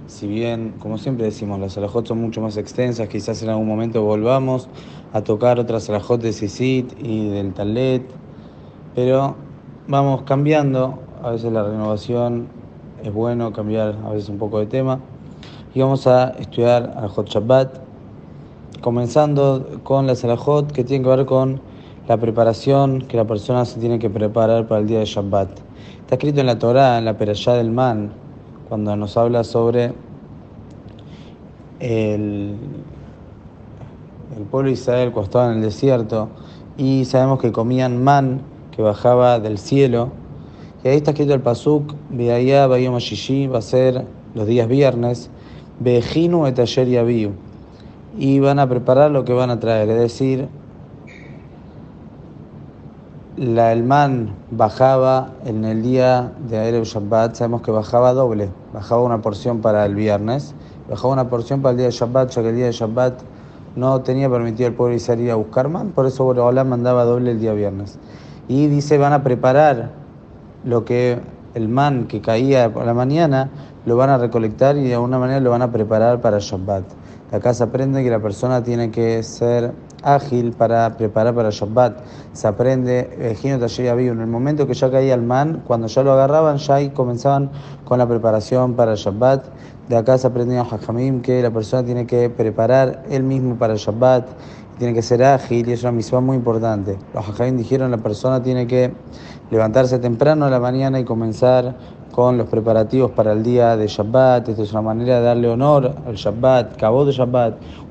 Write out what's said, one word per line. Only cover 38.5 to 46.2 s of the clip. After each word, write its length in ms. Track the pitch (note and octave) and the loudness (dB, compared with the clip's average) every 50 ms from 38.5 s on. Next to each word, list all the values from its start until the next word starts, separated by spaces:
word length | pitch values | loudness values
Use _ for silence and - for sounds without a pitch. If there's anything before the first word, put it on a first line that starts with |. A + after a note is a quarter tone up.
| - - - - | -18 -20 -20 -14
que 120 | - - | -4 0
bajaba 580 | A2 G#2 G#2 - - A#2+ B2 B2 B2 B2 A#2+ A#2 | 0 0 0 2 4 4 6 6 6 6 4 2
del 180 | G#2 G#2+ G#2 G2 | 0 -2 -6 -6
cielo, 520 | - - C#3 C#3 C#3 B2+ A#2 A#2 A#2+ C3+ - - - - - - - - - - - - - - - | -4 0 2 4 4 4 4 0 0 -2 -6 -12 -18 -18 -18 -18 -18 -20 -20 -20 -20 -20 -16 -4 0
y 40 | C3 | 2
ahí 80 | C#3 | 2
está 140 | D3+ D3 D#3+ | 4 2 0
escrito 240 | C#3+ D3 D3 C#3 C#3+ | 0 0 2 2 2
el 60 | B2+ | 2
pasuk, 540 | B2 B2 A#2+ - - D3 D3+ D3 D3 D3 - - - - | 2 0 -2 0 2 2 2 2 0 -4 -10 -14 -12 -10
"V'haya 560 | B2+ A#2+ A#2+ A#2+ A#2+ A#2+ B2+ C3 C#3 C#3 C#3 | -6 -2 0 0 2 2 2 4 6 6 6
bayom 280 | C3 B2+ B2 B2+ B2+ B2 | 6 4 2 2 0 0
hashishi", 520 | A#2+ A#2+ - A2 F#2+ - - C3+ C#3 C#3 | -2 -4 -4 -8 -8 -4 -2 -2 0 0
va 120 | C3 B2+ A#2 | 0 -2 -4
a 40 | |
ser 420 | - - B2+ B2+ C3 C3 B2+ B2+ - - - - - - - | -2 0 2 2 4 4 2 0 -6 -8 -14 -20 -20 -12 -6
los 120 | A2+ G#2 | -4 -2
días 220 | G#2+ A#2+ B2 A2+ A2 | 0 2 2 2 2
viernes, 600 | C3 C#3 C#3+ C3 A#2+ A#2 A#2+ A#2+ B2 A#2+ - - - - - - - - - - - - | 4 4 4 4 2 2 -2 -2 -2 -4 -8 -16 -20 -20 -20 -20 -20 -20 -20 -20 -12 -2
"Vehechinu 680 | A#2+ B2 B2 A#2+ A#2+ - - D#3+ | 0 2 2 2 2 0 0 0